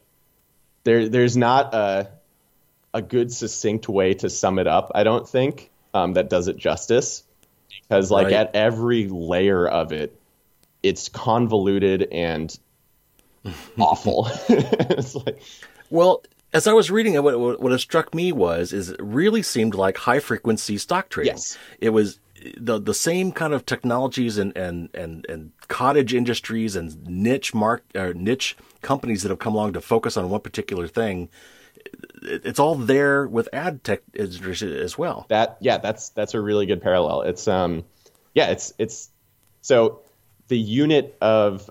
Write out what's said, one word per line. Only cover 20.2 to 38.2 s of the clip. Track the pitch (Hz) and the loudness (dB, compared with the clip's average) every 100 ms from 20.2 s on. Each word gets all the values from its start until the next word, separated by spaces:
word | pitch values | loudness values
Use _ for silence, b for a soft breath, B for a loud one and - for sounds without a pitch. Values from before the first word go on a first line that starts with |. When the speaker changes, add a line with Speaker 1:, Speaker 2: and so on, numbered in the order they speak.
| - 110 117 110 - 104 | 0 -2 0 -2 -2 -6
Speaker 2:
stock | - 180 - | -2 -4 -2
trading. | - 143 | -2 -2
Speaker 1:
Yes. | - - B B B | -2 -10 B B B
Speaker 2:
It | 113 | 2
was | 110 104 - _ - - - | 2 2 -4 _ -20 -20 -10
the, | 117 110 | -4 -2
the | 104 | -2
same | 101 165 175 185 | -2 0 0 -2
kind | - 160 | -2 -2
of | 139 - | -2 -4
technologies | 123 123 120 131 131 120 104 | -4 -2 0 -2 -2 -2 0
and, | 98 - | -4 -4
and, | 90 85 82 | -6 -8 -10
and, | - 82 80 - | -12 -12 -12 -12
and | 80 78 _ - | -14 -14 _ -12
cottage | - 127 143 123 | -2 2 2 2
industries | 123 120 113 - 113 110 95 | 0 0 -4 -4 -4 -4 -4
and | 82 78 85 | -8 -12 -10
niche | 90 110 135 - 113 | -2 0 0 -2 0
mark-, | 107 120 - 95 | 0 -2 -6 -6
or | 92 | -4
niche | 87 95 131 - - b b | -4 -2 -2 -4 -10 b b
companies | - 135 123 107 | -4 -4 -2 -4
that | 101 | -2
have | 92 | -4
come | 117 107 | -2 -2
along | 107 | -2
to | 90 | -4
focus | - 113 117 110 | 0 0 0 -4
on | 90 | -4
one | 104 | -4
particular | 110 - - 95 85 | -6 -10 -6 -6 -4
thing. | - 110 92 87 b b b b b - - - - | -4 -4 -4 -8 b b b b b -20 -20 -20 -16
It, | 50 - 110 | -10 -8 -6
it's | 117 | 0
all | 147 156 | 0 0
there | 113 135 143 139 135 | 2 2 4 2 0
with | 113 110 | -2 -4
ad | 131 175 143 | -6 -6 -8
tech | - 101 - | -4 -6 -6
industry | - 101 90 92 87 101 71 | -8 -8 -6 -10 -8 -6 -6
as | 87 - | -6 -4
well. | 165 - - | -6 -6 -2
Speaker 1:
That, | 107 113 - | 0 0 -2
yeah, | 117 107 | -2 0
that's, | 104 113 - | -2 -6 -8
that's | - 104 | -6 -4
a | 117 | -4
really | 104 104 98 | 0 0 0
good | 95 | 0
parallel. | 98 90 80 71 | 2 2 2 0
It's, | 87 90 - | -2 -4 -2
um, | 92 87 82 - b b b | 0 0 -2 -8 b b b